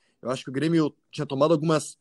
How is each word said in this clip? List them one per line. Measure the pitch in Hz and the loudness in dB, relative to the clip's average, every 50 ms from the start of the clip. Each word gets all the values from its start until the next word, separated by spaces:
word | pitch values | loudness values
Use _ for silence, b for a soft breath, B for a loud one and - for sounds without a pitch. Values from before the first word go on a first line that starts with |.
| _ _ _ _ | _ _ _ _
Eu | - 113 | -8 -8
acho | - 123 - | -8 -8 -8
que | 139 | -8
o | 127 | -4
Grêmio | 139 147 160 170 160 151 143 - _ _ _ | -2 0 2 2 2 2 0 -4 _ _ _
tinha | - 151 147 | -10 -10 -8
tomado | 139 139 135 143 156 170 | -4 0 2 4 4 4
algumas | 147 156 165 160 147 - - - _ | 2 2 2 0 0 -2 -4 -16 _